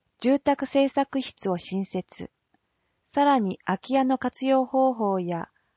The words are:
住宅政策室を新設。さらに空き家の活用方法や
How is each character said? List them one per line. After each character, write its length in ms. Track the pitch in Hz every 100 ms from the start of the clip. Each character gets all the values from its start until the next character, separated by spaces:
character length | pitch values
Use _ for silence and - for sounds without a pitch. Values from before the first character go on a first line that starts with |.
| _ -
住 180 | 247 277
宅 280 | - 285 269
政 260 | 277 277
策 280 | - 277 269
室 300 | - - 196
を 80 | 175
新 260 | - 185
設。 460 | 190 185 - - 180 _ _ _ _ _ _ _ _
さ 120 | 285
ら 160 | 285 269
に 180 | 196 -
空 140 | - 185
き 160 | -
家 100 | 262
の 140 | 262 262
活 280 | 247 - 262
用 200 | 269 247
方 280 | 262 262
法 240 | 233 208 190
や 300 | 175 170 - _ _